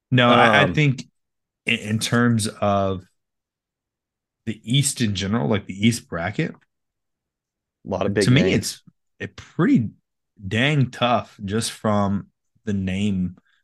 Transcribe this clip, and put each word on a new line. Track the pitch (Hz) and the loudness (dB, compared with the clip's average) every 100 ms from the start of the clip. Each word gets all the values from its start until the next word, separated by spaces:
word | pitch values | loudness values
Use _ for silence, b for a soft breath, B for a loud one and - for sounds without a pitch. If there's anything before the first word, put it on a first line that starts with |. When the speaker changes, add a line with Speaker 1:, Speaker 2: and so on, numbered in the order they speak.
| - | -2
Speaker 1:
No, | 127 120 | 4 6
I, | 120 117 113 | 6 6 6
I | |
Speaker 2:
Um, | 143 | 4
Speaker 1:
think | - 147 127 - _ _ _ _ _ - | 2 0 0 -8 _ _ _ _ _ -4
in, | 113 | -4
in | 104 110 | -2 -4
terms | - 120 120 117 107 | 0 0 2 0 -2
of | - 104 101 98 92 - _ _ _ _ _ _ _ _ _ _ _ _ _ - | -2 0 0 -2 -4 -10 _ _ _ _ _ _ _ _ _ _ _ _ _ -12
the | 107 | -10
East | - 139 143 - | -2 0 0 -2
in | 117 98 | -4 -2
general, | 95 113 139 | -2 -2 0
like, | 104 - | -2 -4
the | 95 110 | 0 0
East | 113 - | 0 -4
bracket, | 85 87 104 160 - | -8 -6 -6 -8 -8
Speaker 2:
a | _ _ _ _ _ _ _ _ _ _ _ _ - | _ _ _ _ _ _ _ _ _ _ _ _ -8
lot | 92 101 | -4 -2
of | |
big | 104 | 0
Speaker 1:
to | 101 | 4
me, | 127 | 4
Speaker 2:
names. | 185 220 | 4 0
Speaker 1:
it's | - - _ _ _ - | -4 -10 _ _ _ -16
a | 98 | -16
pretty | - - - 190 254 104 - _ _ _ _ 98 | -14 -14 -2 2 2 0 -8 _ _ _ _ -6
dang | 110 135 151 123 | -2 0 0 0
tough | - 120 113 - - | 0 0 0 -2 -12
just | 101 107 110 | -6 -4 -6
from | - 113 104 101 98 - _ _ _ | -4 -2 0 0 -2 -8 _ _ _
the | - | -6
name | 101 92 92 104 95 90 90 b b | -4 -4 -4 -2 -2 -4 -6 b b